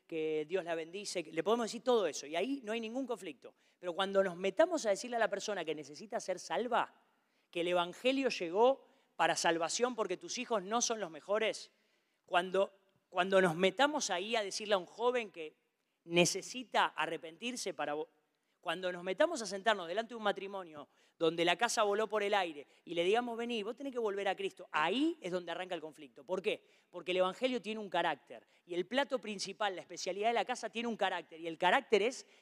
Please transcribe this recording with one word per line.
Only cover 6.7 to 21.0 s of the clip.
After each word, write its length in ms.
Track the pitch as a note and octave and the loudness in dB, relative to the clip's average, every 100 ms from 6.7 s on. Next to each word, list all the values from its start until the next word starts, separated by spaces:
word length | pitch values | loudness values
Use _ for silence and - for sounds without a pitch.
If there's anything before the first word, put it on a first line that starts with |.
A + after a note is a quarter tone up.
| A3 C#3+ _ _ _ _ _ _ | 0 0 _ _ _ _ _ _
que 120 | F3 | -2
el 60 | E3+ | 0
Evangelio 640 | F3 F3 E3+ B3 C4+ C4 | 2 0 -2 0 2 0
llegó 560 | - E3+ F#3 A#3+ C4+ - _ _ - | -2 -2 4 4 4 -4 _ _ 0
para 200 | E3 D#3+ | 2 4
salvación 600 | F3 E3 E3 - B3 A3+ | 2 2 0 0 0 0
porque 220 | G3 F3+ | -2 -4
tus 200 | F3 - | -6 -8
hijos 240 | B3 A3+ | -2 -2
no 200 | F#3 A#3 | 0 0
son 180 | A#3 A3 | 0 -2
los 100 | F3+ | -6
mejores, 640 | D#3 - G#3+ G#3+ D#3+ - _ _ _ _ _ - | -8 -2 0 0 -2 -10 _ _ _ _ _ 0
cuando, 460 | F3+ F#3 F#3 G3 _ _ _ _ | 2 4 2 0 _ _ _ _
cuando 320 | F3+ F#3 F#3+ | 0 4 6
nos 140 | F#3 D#3+ | 6 6
metamos 560 | F#3+ F#3 C#4+ D4+ - | 2 4 2 2 -2
ahí 240 | F3+ G#3 A3+ | -2 -2 -2
a 80 | |
decirle 320 | G3+ - G#3 G3+ | -2 -6 0 0
a 20 | |
un 80 | E3+ | 0
joven 460 | - A#3+ B3 G#3+ | -4 0 0 -4
que 240 | E3+ D#3 - _ _ _ _ E3 | -10 -16 -16 _ _ _ _ 0
necesita 800 | E3+ F3 F#3+ - B3+ A#3 A3+ F3 | 4 4 2 -6 -12 -2 2 2
arrepentirse 880 | - D#3+ D#3+ D#3+ E3 A#3+ B3 G3 D3+ | 0 -4 -4 -10 -10 -8 -6 -6 -4
para 180 | D3 | -4
vo-, 140 | D3+ D#3 _ _ _ _ _ | -4 -8 _ _ _ _ _
cuando 320 | F3 E3 F#3 | -8 -4 -4
nos 120 | F3+ | -4
metamos 380 | F3+ F#3+ D#4 D#4 | -2 2 2 0
a 40 | G#3 | -6
sentarnos 420 | G3 G3 G3+ E3 | 0 2 2 0
delante 220 | F#3+ A3+ | -4 -4
de 60 | A#3+ | -2
un 80 | |
matrimonio 640 | G#3 G3 G3 G3 F3 D3+ C#3 _ | 0 0 -4 -10 -12 -14 -18 _